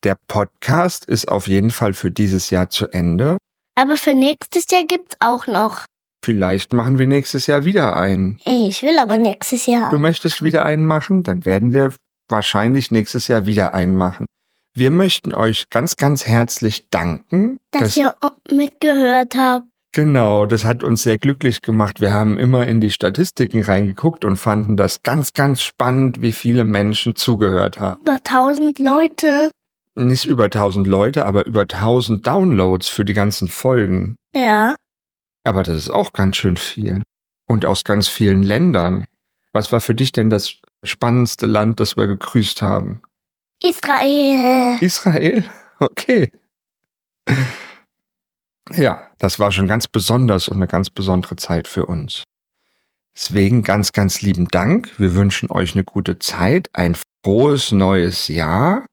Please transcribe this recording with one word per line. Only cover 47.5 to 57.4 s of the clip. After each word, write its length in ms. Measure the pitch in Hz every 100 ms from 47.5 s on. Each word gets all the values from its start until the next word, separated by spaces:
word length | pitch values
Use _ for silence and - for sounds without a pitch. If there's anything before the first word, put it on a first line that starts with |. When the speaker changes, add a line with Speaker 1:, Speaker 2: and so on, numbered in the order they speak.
| - - - _ _ _ _ _ _ _ _ -
Speaker 1:
Ja, 360 | 170 135 87 - _
das 200 | 95 -
war 100 | 101
schon 160 | 95 98
ganz 220 | 110 -
besonders 600 | 113 95 117 127 98 -
und 80 | 98
eine 100 | 90
ganz 220 | 85 95
besondere 460 | - 98 90 90 87
Zeit 300 | - 85 80
für 200 | - -
uns. 360 | 85 76 - - _ _ _ _ _ _ _ _ -
Deswegen 460 | - 101 98 120
ganz, 280 | 101 101 98
ganz 300 | - 98 -
lieben 240 | 101 90 87
Dank. 420 | 90 98 196 247 -
Wir 160 | 98
wünschen 360 | 87 101 - 113
euch 240 | 92 90
eine 80 | 98
gute 340 | 92 - 92 90
Zeit, 500 | - - 90 160 -
ein 240 | - 87 85 - _
frohes 480 | - 101